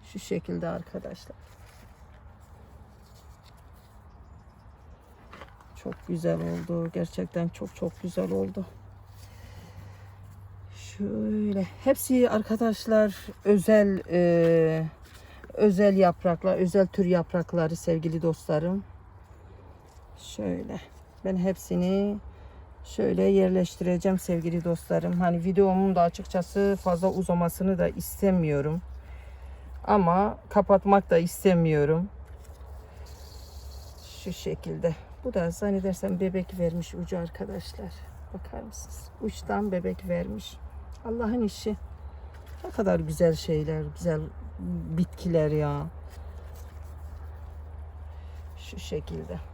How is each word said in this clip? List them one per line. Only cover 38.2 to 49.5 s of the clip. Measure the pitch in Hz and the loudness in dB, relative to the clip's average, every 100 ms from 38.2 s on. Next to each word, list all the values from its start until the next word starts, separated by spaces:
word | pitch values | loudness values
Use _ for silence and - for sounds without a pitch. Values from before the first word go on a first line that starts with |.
| - | -14
Bakar | - - - | -12 -12 -12
mısınız? | 226 - - - - - | -12 -14 -14 -14 -16 -8
Uçtan | 220 - - 202 208 | -8 -6 -2 -2 0
bebek | 180 185 180 185 | -2 -2 -6 -4
vermiş. | 175 190 208 - - - - - - | -4 -2 -8 -10 -14 -16 -14 -16 -12
Allah'ın | 233 226 220 247 | -8 -4 -2 0
işi. | 214 - 220 208 - - - - - - - - | -2 -2 -6 -6 -8 -14 -14 -16 -16 -18 -16 -14
Ne | 370 | -8
kadar | - 190 180 | 0 2 2
güzel | 156 156 175 | 0 4 4
şeyler, | 156 - 156 151 156 147 - | 4 0 -2 0 -4 -6 -4
güzel | 175 156 156 - - - 180 175 165 160 | -2 -2 -4 -10 -14 -10 -6 -6 -4 -2
bitkiler | 180 - 185 165 156 | -2 -2 0 2 4
ya. | 151 147 143 160 - - - - - - - - - - - - - - - - - - - - - - - - - - - | 2 0 -2 -6 -10 -16 -14 -14 -14 -14 -14 -16 -14 -14 -14 -14 -14 -14 -14 -14 -14 -14 -14 -14 -14 -14 -14 -14 -14 -14 -14
Şu | - 190 | -14 -12
şekilde. | - 156 - 165 - 90 - | -6 -6 -6 -10 -8 -10 -12